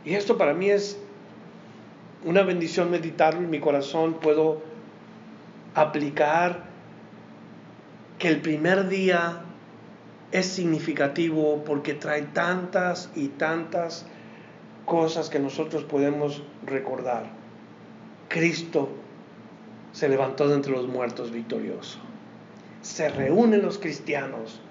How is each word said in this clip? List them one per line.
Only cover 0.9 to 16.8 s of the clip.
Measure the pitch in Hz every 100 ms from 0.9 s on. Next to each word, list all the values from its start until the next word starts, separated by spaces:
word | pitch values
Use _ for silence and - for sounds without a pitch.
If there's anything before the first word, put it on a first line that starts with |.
| - - - - - - - - - - - - -
una | 170 185
bendición | 185 175 165 - 175
meditarlo | 175 165 156 160 165
en | 175
mi | 151
corazón. | 151 143 139 165 160 160
Puedo | 156 151 156 156 - - - - - - - - - - -
aplicar | - 151 151 147 - 147 160 180 175 - - - - - - - - - - - - - - - -
que | 180
el | 147
primer | 160 151 165 196 185
día | 190 185 175 170 170 - - - - - - - - -
es | 185 185
significativo | - 170 156 156 143 143 175 170 156 151 147 156
porque | 143 151
trae | 147 156 151
tantas | 147 170 170 180 180 196 180 175 - 165
y | 139
tantas | - 160 165 165 180 170 - - - - - - - - -
cosas | - 165 160 165 151
que | 143
nosotros | 139 - 156 160
podemos | - 143 143 147 147 143 - -
recordar. | - 135